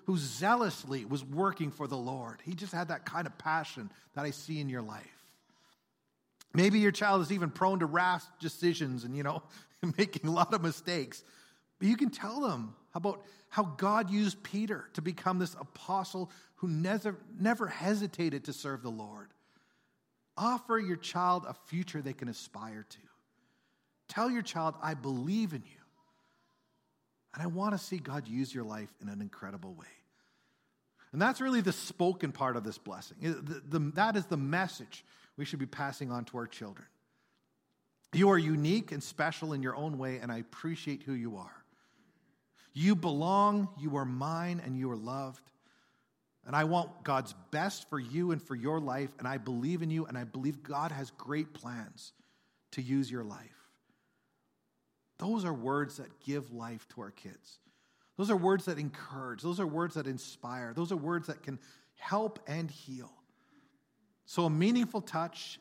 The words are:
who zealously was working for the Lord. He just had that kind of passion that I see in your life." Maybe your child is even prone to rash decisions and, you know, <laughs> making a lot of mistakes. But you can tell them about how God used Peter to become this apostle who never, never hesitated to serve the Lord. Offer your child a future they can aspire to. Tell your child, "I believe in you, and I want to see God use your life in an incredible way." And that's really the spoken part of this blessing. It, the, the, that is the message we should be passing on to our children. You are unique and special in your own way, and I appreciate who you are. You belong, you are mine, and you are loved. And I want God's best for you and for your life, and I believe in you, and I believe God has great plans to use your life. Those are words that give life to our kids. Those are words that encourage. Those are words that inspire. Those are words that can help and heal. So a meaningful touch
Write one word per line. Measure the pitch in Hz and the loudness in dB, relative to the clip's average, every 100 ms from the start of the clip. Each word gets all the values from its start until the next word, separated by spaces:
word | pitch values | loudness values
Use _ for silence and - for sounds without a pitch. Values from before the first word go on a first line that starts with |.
| - | 0
who | 180 | 0
zealously | 135 113 190 240 208 - 127 135 | 0 0 4 6 4 0 -4 -4
was | 107 139 | -2 -4
working | 131 147 196 185 147 | -2 2 2 2 -2
for | - 135 | -4 -4
the | 131 | -4
Lord. | 123 135 117 113 | -4 -4 -8 -10
He | 165 | -10
just | 175 196 | -8 -6
had | 170 170 | -4 -4
that | 156 - | -4 -4
kind | 170 170 | -4 -4
of | - | -4
passion | 156 160 147 131 104 - - | 0 0 0 -8 -12 -14 -12
that | 143 | -4
I | 147 | -4
see | 139 - 156 | -4 -6 -4
in | 139 | -2
your | 127 | -4
life." | 107 107 - - - _ _ _ _ _ _ _ _ _ _ _ - | -6 -10 -14 -20 -20 _ _ _ _ _ _ _ _ _ _ _ 0
Maybe | 151 196 214 | 6 8 8
your | 202 | 6
child | - 208 196 | 6 6 6
is | 160 | 4
even | 196 160 | 2 0
prone | - 190 190 | 2 2 4
to | 156 | 2
rash | 175 180 175 - - | 4 4 2 -4 -8
decisions | 160 - 175 170 139 123 | -8 2 2 2 0 -2
and, | 123 | -4
you | 143 | -2
know, | 143 156 - - - _ | -2 -2 -6 -18 -20 _
<laughs> | 175 165 | 0 2
making | 202 - 156 | 2 2 2
a | |
lot | 170 170 | 4 4
of | 208 | 4
mistakes. | 165 - - 175 131 - - - - _ _ _ | 2 0 -2 -2 -2 -8 -18 -20 -20 _ _ _
But | 196 | 4
you | 233 | 6
can | 277 | 4
tell | - 202 262 | 2 -4 0
them | 262 131 110 - _ | 0 0 -4 -10 _
about | 175 196 - - - _ | -2 -2 -2 -10 -20 _
how | 214 | 0
God | 185 139 196 214 185 | 0 2 4 4 4
used | 208 208 - | 4 2 0
Peter | - 202 220 160 - | -4 -2 -2 -4 -6
to | - | -4
become | 165 165 185 180 | -4 0 0 2
this | 170 | 0
apostle | - 139 - - 190 185 185 170 - - | -2 -14 -10 -2 0 0 -4 -6 -10 -20
who | _ 180 | _ 0
never, | 156 185 214 214 185 - - | 2 2 2 0 -4 -10 2
never | 208 240 190 | 2 4 0
hesitated | - 180 214 202 - 165 143 | 0 0 2 0 0 0 0
to | 147 | -4
serve | 135 143 131 | -6 -6 -6
the | 120 | -6
Lord. | 110 104 107 208 _ _ _ _ _ _ _ _ _ _ - | -6 -8 -12 -16 _ _ _ _ _ _ _ _ _ _ 0
Offer | 226 247 - 226 | 2 2 2 2
your | 190 170 | 2 -2
child | - 185 180 180 123 | -2 2 4 4 0
a | |
future | - - 170 - 151 | -10 -4 -4 -2 -4
they | 135 | -6
can | 127 123 | -4 -6
aspire | 110 - 101 110 107 | -8 -12 -12 -10 -12
to. | - - - _ _ _ _ _ _ _ _ _ - | -14 -20 -20 _ _ _ _ _ _ _ _ _ -6
Tell | 208 240 | 0 0
your | 240 | 0
child, | - 165 160 156 | -2 0 0 0
"I | 156 | -4
believe | 147 135 123 143 220 202 | -4 -2 -2 0 0 0
in | 135 | -2
you, | - - _ _ _ _ _ _ _ _ _ _ _ _ _ _ _ | -10 -20 _ _ _ _ _ _ _ _ _ _ _ _ _ _ _
and | 147 | -6
I | 175 | -4
want | 175 208 | 0 0
to | 190 | 0
see | - 185 | -2 -6
God | 135 143 113 | -4 -6 -4
use | 120 131 | -2 -2
your | 131 | -4
life | 110 107 104 - | -6 -8 -10 -10
in | 104 | -8
an | 101 | -6
incredible | 101 - 98 98 95 | -8 -8 -10 -10 -12
way." | 82 - - _ _ _ _ _ _ _ _ _ _ _ | -14 -18 -20 _ _ _ _ _ _ _ _ _ _ _
And | 143 | 2
that's | 226 254 | 2 4
really | 262 240 | 2 4
the | 185 | 4
spoken | - - - 180 185 147 | 0 -4 2 2 2 -2
part | - 131 120 | 0 0 0
of | |
this | 107 - | -4 -8
blessing. | 101 90 - - | -10 -12 -12 -6
It, | 165 143 | -4 -4
the, | 143 143 135 160 | -6 -8 -4 0
the, | 147 156 | 0 2
that | 220 208 | 2 2
is | 165 | 0
the | 156 | 0
message | 135 175 180 - 113 - - - - - | 0 0 0 -6 -14 -18 -20 -20 -18 -10
we | |
should | 143 131 | -8 -6
be | 131 | -6
passing | - 139 - 135 | -4 -6 -4 -6
on | 123 113 | -4 -6
to | 123 | -6
our | 113 | -8
children. | - 104 98 - _ _ _ _ _ _ _ _ _ _ _ _ | -8 -12 -12 -20 _ _ _ _ _ _ _ _ _ _ _ _
You | 165 196 | 6 8
are | 185 | 8
unique | 156 156 151 214 - | 6 4 4 4 0
and | 147 | -6
special | - - 156 - 156 | -6 -2 -2 -2 -4
in | 143 | -2
your | 131 123 | -2 -2
own | 156 139 | -4 -4
way, | 131 127 | -4 -4
and | 120 | -6
I | 117 | -6
appreciate | 117 - 160 165 151 139 | -8 -8 -6 -4 -6 -6
who | 139 | -4
you | 127 117 98 | -4 -4 -8
are. | 87 - _ _ _ _ _ _ _ _ _ _ - | -12 -18 _ _ _ _ _ _ _ _ _ _ -14
You | 139 180 | 4 6
belong, | 185 170 143 170 196 208 208 196 143 | 6 4 2 4 6 6 4 0 -2
you | 151 139 | -2 0
are | |
mine, | 127 127 147 165 175 175 | 0 -2 -2 -2 -2 -2
and | 127 131 | -4 -2
you | 131 | -2
are | 113 | -2
loved. | 113 135 131 131 _ _ _ _ _ _ _ _ _ _ - | -4 -6 -6 -10 _ _ _ _ _ _ _ _ _ _ 0
And | |
I | 143 | 2
want | 156 175 160 - | 4 2 0 -4
God's | - 131 - - - | 0 2 0 -10 -6
best | 156 196 - - | -2 -2 -4 -6
for | 147 | -6
you | 120 156 175 | -2 0 2
and | 156 | 0
for | - | -2
your | 123 131 160 | -4 0 0
life, | 139 131 139 - | 0 -2 -4 -4
and | 127 | -4
I | 135 | -4
believe | 127 120 139 175 | -2 -2 0 0
in | 165 | 0
you, | 160 160 | -2 -2
and | 123 | -6
I | |
believe | 117 131 139 143 | -6 -2 -2 -2
God | 131 143 165 | -4 -2 -2
has | 139 131 | -4 -8
great | - 127 147 156 | -10 -4 -2 -4
plans | - 117 120 104 - - - _ _ _ _ _ | -8 -10 -10 -10 -14 -20 -20 _ _ _ _ _
to | - | -8
use | 127 135 123 | 0 2 2
your | 123 | -4
life. | 107 101 113 - _ _ _ _ _ _ _ _ _ _ _ _ _ _ _ - | -6 -10 -16 -20 _ _ _ _ _ _ _ _ _ _ _ _ _ _ _ -6
Those | 185 226 | -2 0
are | 180 | 0
words | 131 127 143 143 143 | -2 0 0 0 -6
that | 117 - | -16 -10
give | 135 143 120 | -4 -4 -4
life | 120 117 113 - | -8 -8 -10 -12
to | 120 | -14
our | 101 | -14
kids. | - 95 82 - - _ _ _ _ _ - | -14 -18 -18 -20 -20 _ _ _ _ _ -2
Those | 202 | 2
are | 196 | 4
words | 180 190 185 | 6 4 2
that | 147 | -2
encourage. | 147 - - 135 127 113 | -4 -6 -12 -10 -8 -4
Those | 165 175 | -4 -2
are | 170 | 0
words | 156 170 | 0 0
that | 156 135 | -2 -4
inspire. | 131 - - 123 127 117 | -4 -8 -12 -10 -8 -6
Those | 139 170 | -4 -2
are | 175 | -2
words | 151 170 160 | 0 -2 -4
that | 143 | -8
can | - 135 - - _ _ | -8 -10 -12 -20 _ _
help | - 202 220 214 - | -2 0 0 -4 -6
and | 156 165 | -4 -4
heal. | - 135 127 120 - _ _ _ _ _ _ _ _ _ _ - | -8 -12 -12 -12 -20 _ _ _ _ _ _ _ _ _ _ -4
So | - | 2
a | 165 | 2
meaningful | 156 196 240 233 214 | 4 4 4 2 -2
touch | - 165 165 - - - | -4 -4 -4 -6 -14 -14